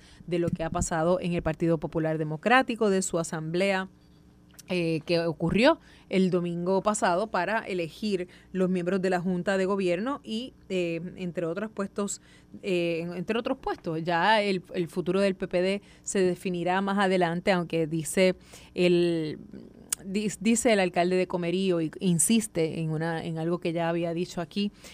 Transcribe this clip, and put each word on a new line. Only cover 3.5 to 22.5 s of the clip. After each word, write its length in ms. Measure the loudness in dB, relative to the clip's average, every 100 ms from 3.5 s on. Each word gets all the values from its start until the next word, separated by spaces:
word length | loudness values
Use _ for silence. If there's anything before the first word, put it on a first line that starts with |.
| 0 0 0 -4 -12 -20 -20 -20 -20 -20 -20 -6
eh, 300 | -2 0 -2 0
que 120 | 0
ocurrió 580 | 0 -2 0 4 4 4 -4 -20 -2
el 200 | 2 2
domingo 540 | 2 -2 -2 0 2
pasado 480 | 2 2 2 2 0
para 300 | -2 -2 -2
elegir 680 | -4 -6 -6 -6 -4 -4 -6 -14 -10
los 180 | -2 0
miembros 320 | 0 0 0
de 80 | 0
la 100 | 0
Junta 380 | 0 -2 0 0
de 80 | 0
Gobierno 560 | 0 0 0 -2 -6
y, 300 | -6 -8 -8 -14 -6
eh, 320 | -2 -2 -4 -8 -8
entre 320 | -6 -4 -4
otros 240 | -4 -6
puestos, 500 | -6 -6 -4 -6 -8 -14 -20 -20 -12
eh, 380 | -2 0 0 -2
en-, 140 | -4 -6
entre 240 | -4 -2
otros 180 | -2 -4
puestos. 460 | -4 -4 -4 -4
Ya 400 | 0 2 4 4
el, 180 | 4 0 -2 -4
el 120 | -4
futuro 340 | -2 0 2
del 120 | 2
P 140 | 0 -2
P 140 | 0
D 180 | 2 0 -6 -14
se 160 | -4 2
definirá 640 | 2 0 -4 -2 0 0
más 180 | 0 2
adelante, 520 | 2 4 2 2 2
aunque 360 | 2 0 0 0
dice 480 | -2 -2 4 4 2 -8 -20 -10 0
el, 640 | 4 4 4 0 -4 -8 -14 -18 -20 -20 -10 -10 -4
dis-, 320 | -2 -2 -2
dice 320 | 2 2 4
el 80 | 4
alcalde 340 | 2 2 2 2
de 120 | 0
Comerío, 540 | -2 -2 0 0 0
y 80 | -2 -2
insiste 800 | 0 2 4 2 2